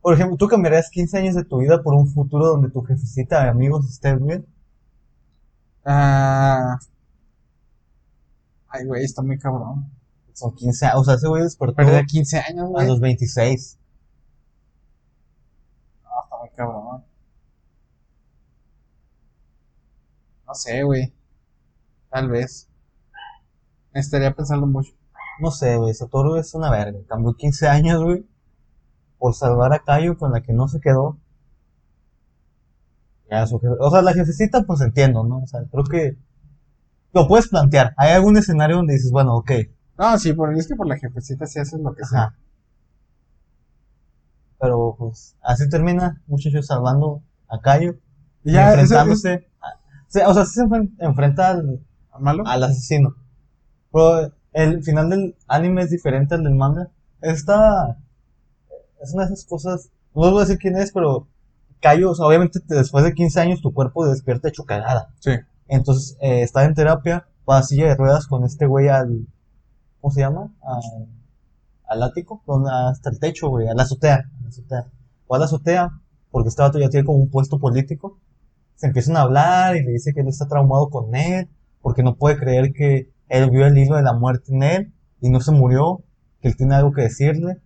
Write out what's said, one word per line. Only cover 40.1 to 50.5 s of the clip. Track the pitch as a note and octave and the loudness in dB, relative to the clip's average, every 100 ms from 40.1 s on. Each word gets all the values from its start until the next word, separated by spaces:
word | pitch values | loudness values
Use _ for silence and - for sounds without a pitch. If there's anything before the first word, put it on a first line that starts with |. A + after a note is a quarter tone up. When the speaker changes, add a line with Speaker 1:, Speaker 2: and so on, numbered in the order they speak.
| A3+ | 2
Speaker 2:
sí, | E3 | 0
por, | D#3+ D#3 D#3 | -2 -2 -2
es | D#3+ | -4
que | C4 | -6
por | F3 | -6
la | C#3 | -6
jefecita | B2+ B2 A#2+ C3+ D#3 | -8 -12 -12 -10 -10
sí | D3+ | -8
haces | C#3+ D#3+ | -8 -8
lo | D3 | -10
que | - | -10
sea. | C#3 A#2+ | -4 -2
Speaker 1:
Ajá. | A2 - _ _ _ _ _ _ _ _ _ _ _ _ _ _ _ _ _ _ _ _ _ _ | -2 -6 _ _ _ _ _ _ _ _ _ _ _ _ _ _ _ _ _ _ _ _ _ _
Pero, | B2+ A#2+ A#2 A2 | -2 0 -2 -6
pues, | A#2 A2+ - _ | -12 -12 -20 _
así | B2+ B2 C#3+ | -4 -2 0
termina, | D#3+ E3+ F3 F3+ D#3 - | 0 0 0 -2 -6 -6
muchachos, | C#3+ D3 D3 C#3+ | -4 -2 -4 -2
salvando | C3 B2 C#3 D#3 D3 - _ _ | -2 0 0 -2 -6 -16 _ _
a | A2+ | -6
Cayo | C3+ C#3+ F3 F3 _ _ _ _ | 0 2 0 -8 _ _ _ _
Speaker 2:
Y | D3+ | 0
Speaker 1:
y | |
Speaker 2:
ya, | E3+ G3+ | 6 6
eso | G#3+ | 8
es | - | 6
Speaker 1:
enfrentándose | A#3 A#3+ G#3 F3+ F3+ _ _ | 6 4 2 0 -4 _ _
a, | - | -20
o | - _ - _ | -20 _ -20 _
sea, | G3 G3 | 0 4
o | |
sea, | F#3+ | 4
sí | G3 | 2